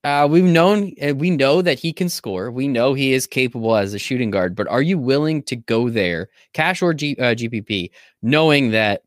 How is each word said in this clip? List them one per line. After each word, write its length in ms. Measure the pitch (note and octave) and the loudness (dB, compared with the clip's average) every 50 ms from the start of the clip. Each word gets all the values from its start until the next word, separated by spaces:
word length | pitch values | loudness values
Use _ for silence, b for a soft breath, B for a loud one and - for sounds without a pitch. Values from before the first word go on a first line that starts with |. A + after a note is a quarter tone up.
| - | -2
uh, 220 | C#3+ C#3+ C#3+ D3 D3 | 0 2 2 2 4
we've 140 | D#3 F3 F#3 | 4 4 4
known, 500 | F3+ E3+ E3 E3+ F#3+ G#3 G#3 G3+ F#3 - - | 6 4 4 4 4 4 2 -2 -4 -8 -6
uh, 140 | C#3+ C#3+ C#3+ | -4 -4 -2
we 140 | C3+ D#3 F3+ | 0 0 0
know 320 | F3+ C#3 C3+ C3+ D3 F3+ | 2 2 2 2 2 2
that 180 | F#3 F3 C#3 - | 2 0 -2 -2
he 140 | - E3 D#3 | -4 -8 -4
can 160 | - F#3 F3 | -4 -6 -4
score. 420 | - - - A#2 F#2+ F2+ F#2+ B2 | -6 -8 -8 -6 -6 -6 -6 -6
We 160 | A#2 B2+ C3+ | -4 -4 -4
know 260 | C#3+ C3 A#2 A#2+ C3+ C#3 | -2 0 0 2 0 2
he 200 | C3+ C#3 C3+ C3 | 0 0 0 0
is 120 | C3 C3 | 0 -2
capable 520 | - - C3+ C3 A#2+ - A#2+ A2 A2+ A2+ | -2 -2 -2 -2 -2 -2 -4 0 2 2
as 160 | G#2+ G2+ G2 G#2 | 2 2 -2 -4
a 60 | G2 | -8
shooting 320 | - - C3 B2+ B2 G#2+ | -6 -4 -4 -2 -2 -2
guard, 220 | G2 G2 F2+ F2+ F2+ | 0 0 -2 -2 -2
but 140 | G#2 G2+ | -4 -4
are 140 | - - B2 | -2 0 0
you 160 | C#3+ E3 F#3+ | 0 0 0
willing 460 | E3 B2 B2+ C3+ C#3+ D3+ D#3 D#3 D3+ C3 | -2 0 0 0 0 0 0 -2 -4 -4
to 120 | - C3 | -6 -10
go 340 | A#2 - - A2+ A2+ B2 B2 | -10 -4 -2 -2 0 0 0
there, 380 | A2+ A2 F#2+ F2 E2+ E2 F2+ b b b b b - | 0 0 0 0 -2 -4 -6 b b b b b -4
cash 280 | - D#3 F3 F#3 - | -2 -2 -2 0 0
or 120 | F3+ F3 D#3+ | -2 -2 -2
G-, 220 | C#3 D3 D3 C3+ | -2 -4 -6 -4
uh, 180 | - B2+ A#2+ A2+ | 0 0 0 0
G 120 | A#2 A#2+ A2+ | 0 -4 -6
P 120 | A#2+ A2 | -6 -8
P, 300 | G2+ - G#2+ F#2+ F2 F#2 b b b b b b | -6 -4 -4 -4 -4 -8 b b b b b b
knowing 500 | - A2+ C#3+ D3+ D#3+ D#3 D3 C#3+ C3+ A#2 | -2 2 2 4 4 4 4 4 2 2
that 320 | A2 A2 A2 G#2 G2+ - _ | 2 2 2 2 0 -2 _